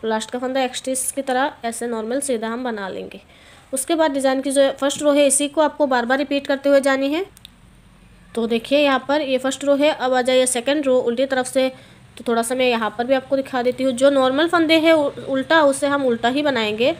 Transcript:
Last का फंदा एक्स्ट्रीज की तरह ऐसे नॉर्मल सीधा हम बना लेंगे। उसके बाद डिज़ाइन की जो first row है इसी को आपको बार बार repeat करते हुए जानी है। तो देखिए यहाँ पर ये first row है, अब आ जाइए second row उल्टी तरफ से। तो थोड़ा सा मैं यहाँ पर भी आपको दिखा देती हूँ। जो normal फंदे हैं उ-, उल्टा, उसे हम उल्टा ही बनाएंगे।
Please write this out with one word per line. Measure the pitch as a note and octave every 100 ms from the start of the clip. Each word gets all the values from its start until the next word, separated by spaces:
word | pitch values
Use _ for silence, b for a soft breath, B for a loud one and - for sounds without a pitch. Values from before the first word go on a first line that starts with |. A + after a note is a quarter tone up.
Last | A3 A3 A3
का | B3
फंदा | B3+ C4
एक्स्ट्रीज | B3+ B3+ - C4 -
की | -
तरह | C4+ B3+ C#4+ -
ऐसे | A#3 A3+ A#3+
नॉर्मल | A3+ A3 C4
सीधा | C#4 A#3 A3
हम | A#3
बना | B3+ A3 G3
लेंगे। | F#3+ F#3+ G3 _ B B B B
उसके | C4 -
बाद | E4 D#4+
डिज़ाइन | C#4 C4+ C4+
की | C4+
जो | C4+ C4+
first | C4 C4+ C#4
row | D4
है | C#4+ C#4+
इसी | C4+ C#4+
को | C#4+
आपको | D4+ D4 D4
बार | B3 A#3
बार | C4+
repeat | C#4+ C#4+ C#4
करते | C#4 C#4
हुए | C#4
जानी | C4+ C4+ C#4
है। | D4+ G4 - - - - - - - - - -
तो | - A3+
देखिए | A#3 A3+ C#4
यहाँ | C#4+ C4 B3+
पर | C#4+
ये | C#4 B3+
first | C4 C4+
row | C#4+ C#4
है, | D4
अब | D4+ B3+
आ | B3+
जाइए | B3 B3+ B3+
second | B3 A#3 D4 C#4
row | B3+
उल्टी | A#3+ A#3+ C4+
तरफ | C4 B3+
से। | C4+ C4 C4 B B B -
तो | A#3+
थोड़ा | A#3
सा | A#3
मैं | B3+ B3+
यहाँ | A#3 A3 A3
पर | A#3+
भी |
आपको | C4+ C4 C4+
दिखा | C4+ C4
देती | A#3+ B3
हूँ। | C4
जो | A#3+ C4+
normal | C#4 C4 C4+ E4
फंदे | E4+ D#4+ E4
हैं | D#4+
उ-, | D#4+ C#4+ - A#3+
उल्टा, | C4+ C4 D#4+
उसे | C#4+ C4+ C#4+
हम | C#4+ C4+
उल्टा | A3+ A#3
ही | C4
बनाएंगे। | D4 B3+ G#3+ G#3+ B3 E4